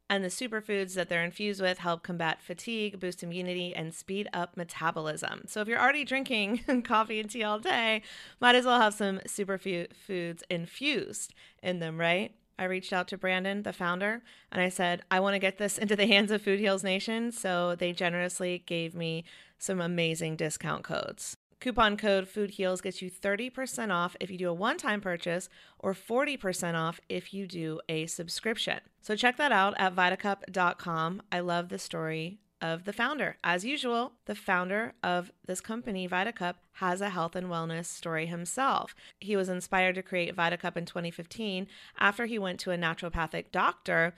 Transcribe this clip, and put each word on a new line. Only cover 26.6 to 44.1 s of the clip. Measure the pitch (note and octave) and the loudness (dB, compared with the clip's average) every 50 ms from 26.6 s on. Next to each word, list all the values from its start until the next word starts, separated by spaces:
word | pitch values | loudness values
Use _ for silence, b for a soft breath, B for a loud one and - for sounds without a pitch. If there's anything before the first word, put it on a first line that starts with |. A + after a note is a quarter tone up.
| F#3 E3+ E3+ | -2 0 0
off | E3 D#3+ E3 E3+ - - - | 0 0 -2 -4 -6 -8 -6
if | F#3+ F3+ F3 - | -6 -6 -6 -6
you | - G3 G3 | -8 -8 -8
do | F3+ F#3 F3 D#3+ D#3+ D#3 E3 - - | -8 -6 -6 -4 -4 -6 -6 -4 -4
a | E3 D#3+ D#3+ | -2 -2 -2
subscription. | E3 - - E3+ E3+ - - - A3+ A3+ A3 - - - - - _ _ _ | -4 -6 -6 -6 -6 -6 -4 -2 -2 -2 -2 -2 -2 -4 -4 -8 _ _ _
So | - - G#3+ | -4 -4 0
check | G#3 B3 B3 B3 - | 4 4 4 4 4
that | D4+ C#4+ | 4 6
out | A#3 F#3+ F#3+ G3+ G#3 - | 6 6 6 4 4 2
at | G3 F#3 F3+ | 2 2 4
vitacup | F#3 F3+ F3+ F#3 F#3+ - G3+ G3 - - - | 4 4 4 4 2 0 -2 -2 -2 -4 -4
dot | F#3 F#3+ F3+ F3 - - | 0 2 4 4 2 0
com. | - F3+ E3 D#3+ D#3+ E3 F3+ G3+ - _ | -4 -2 0 0 0 0 -2 -6 -6 _
I | F3+ F3+ | -2 -2
love | F3 F3 E3+ F3 F3 F3+ | 0 2 0 0 0 -2
the | F#3+ F#3 | -6 -10
story | - - - E3 D#3+ D#3+ D#3+ D#3+ D#3+ E3+ G3+ - _ _ _ _ | -8 -8 -6 -4 -4 -2 -2 -4 -4 -6 -8 -12 _ _ _ _
of | - E3 E3 E3+ F3+ | -2 -2 -2 -2 -4
the | G#3 | -4
founder. | G3+ - A#3 C4 D4+ C#4 G3 E3 - - | -2 0 0 0 0 0 -2 -2 -2 -2
As | - E3+ F3 F3+ F#3+ | 0 0 2 2 0
usual, | B3 D4 C#4+ B3+ B3 A#3 A#3 A#3+ - - _ _ | -2 -4 -2 -2 0 0 0 -2 -4 -8 _ _
the | - G#3 | -10 -10
founder | G#3 - - F#3+ F3+ F3+ F#3 G3 G#3+ A3+ - - _ | -6 0 2 2 2 2 0 0 -2 -2 -4 -6 _
of | - F#3 F3+ F3+ F3 G#3 - _ - | -2 0 0 0 -2 -4 -12 _ -8
this | - F#3 - | -6 -6 -6
company, | - - A3 A#3 A#3+ A#3+ G3+ F#3 F#3 F3 | -6 -6 -8 -6 -6 -6 -4 -4 -4 -2
VitaCup, | F3+ F3+ F#3+ A3+ A3+ - F3+ F3 F3 - _ _ _ | 0 0 0 0 -2 -2 -4 -4 -4 -6 _ _ _
has | - F#3+ F3+ F3+ F#3 | -2 0 0 2 2
a | G3+ G3+ | 0 -2
health | F#3 F3+ E3 E3+ - | 0 -2 -2 -2 -2
and | F#3 F3+ F#3 | -4 -4 -2
wellness | E3+ E3 E3 E3 E3 E3 E3+ | -2 -2 -2 -2 -4 -4 -6
story | - - - - E3+ E3 D#3 D#3+ | -6 -8 -6 -4 -2 -2 -2 -2
himself. | E3+ E3+ E3+ F3 E3+ - B3+ C4+ C#4 G#3+ - - - - B B B B _ | -2 -4 -6 -6 -4 -2 0 2 2 2 2 0 -2 -8 B B B B _
He | - F#3+ G#3+ | -4 0 2
was | G3 F#3 F#3 | 2 2 0
inspired | F#3 F3+ - - F#3+ F#3 F#3 F#3 F3+ | -2 -4 -2 0 4 4 4 4 4
to | F#3 | 0
create | F#3 - F#3+ F3+ F3 E3+ F3 | -4 -2 -2 0 0 0 0
VitaCup | F3+ E3+ E3+ F3 F3 - F3 E3+ | 2 2 2 2 0 -2 -4 -4
in | F3 E3+ | -4 -6
twenty | - - F3+ E3+ E3+ | -4 -4 -4 -4 -4
fifteen | E3 - E3 - - A#3 A3 G#3 F#3+ F#3 G3 B B B B B B - | -6 -8 -12 -12 -8 -6 -4 -4 -2 -4 -4 B B B B B B 4
after | - G3 G3+ - A#3+ | 4 4 6 4 -2
he | A3 A#3 G#3+ | -2 -2 -2
went | G3 F#3 F3+ - | -2 -4 -4 -4
to | - F#3+ | -4 -2
a | F3+ F3 | -2 0
naturopathic | E3+ D#3+ E3 - - E3+ - E3+ D#3+ D#3+ - E3 - - | 0 0 0 -2 -4 -4 -2 -2 -2 -2 -4 -6 -6 -2
doctor | - F3+ G3+ - - - - - F3 E3 E3 E3+ | 0 2 2 2 2 0 -2 2 4 4 4 2